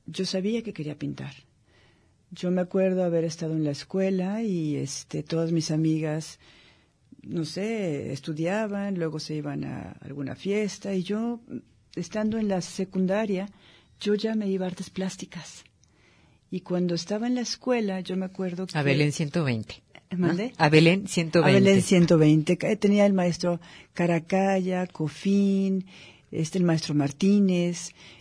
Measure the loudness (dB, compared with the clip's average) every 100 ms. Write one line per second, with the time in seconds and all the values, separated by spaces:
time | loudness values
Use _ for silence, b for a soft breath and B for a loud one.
0 | -12 -6 -4 -2 -2 -4 -6 -10 -10 -8
1 | -8 -8 -12 -16 -20 _ b b b b
2 | b b _ -6 -2 0 0 2 2 2
3 | 2 2 0 -4 -4 0 0 -2 -6 -2
4 | 0 0 -2 -2 -2 -2 -2 -4 -4 -8
5 | -8 -8 -4 -2 0 0 0 0 0 0
6 | -2 -4 -8 -16 b b b b b b
7 | _ -20 -8 -6 -6 -6 -4 -4 -4 -4
8 | -6 -8 -8 -4 -2 -2 -2 -4 -4 -2
9 | -4 -4 -6 -6 -6 -6 -8 -8 -12 -14
10 | -14 -10 -8 -6 -4 -2 -2 -6 -6 -4
11 | -2 -4 -4 -6 -10 -14 -14 _ _ -12
12 | -8 -4 -2 -2 -2 -2 -4 -6 -4 -2
13 | 0 0 0 -4 -6 b b b b _
14 | 0 0 0 -2 0 -2 -2 -6 -8 -6
15 | -6 -6 -12 -14 -14 -18 -20 _ b b
16 | b b b b _ -10 -4 -2 0 -2
17 | -4 -4 -2 -2 -4 -4 -2 0 0 -4
18 | -4 -4 -4 -6 -6 -4 -4 0 2 2
19 | 2 0 -2 0 0 -2 -6 -14 _ -20
20 | _ -2 0 0 -4 2 6 8 6 4
21 | 0 -2 2 4 6 6 8 6 6 6
22 | 6 8 8 6 4 0 0 0 2 6
23 | 4 4 0 0 -2 -2 B B B -2
24 | 0 0 0 0 2 2 0 -2 -4 -4
25 | -6 -2 0 2 4 2 0 -2 -4 B
26 | B B _ -4 -2 2 2 2 0 0
27 | 0 0 4 4 4 2 0 -4 -10 B
28 | B B